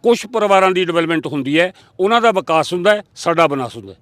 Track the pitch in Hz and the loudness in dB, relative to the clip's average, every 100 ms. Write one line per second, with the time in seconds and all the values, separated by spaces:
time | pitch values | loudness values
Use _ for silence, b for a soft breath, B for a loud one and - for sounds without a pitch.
0 | 240 240 208 240 208 196 190 185 175 170 | 2 0 -2 -4 2 4 4 0 0 -2
1 | 165 165 151 143 131 151 180 b b - | 0 -2 -4 -6 -2 0 0 b b -4
2 | 190 233 233 190 156 160 147 180 185 208 | 0 2 2 0 0 -2 0 -2 0 0
3 | - - 175 165 160 139 123 117 98 92 | -4 -8 -2 2 0 0 -8 -12 -18 -20